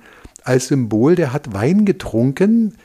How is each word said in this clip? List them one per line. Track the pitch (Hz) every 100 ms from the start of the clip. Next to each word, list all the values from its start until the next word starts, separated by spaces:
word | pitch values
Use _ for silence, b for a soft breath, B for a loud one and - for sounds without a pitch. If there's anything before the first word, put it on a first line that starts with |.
| B B B -
als | - 127 -
Symbol, | 143 117 107 135 175
der | 151
hat | 143 131
Wein | 98 120 196 208
getrunken. | - - 113 127 135 196 233 214 b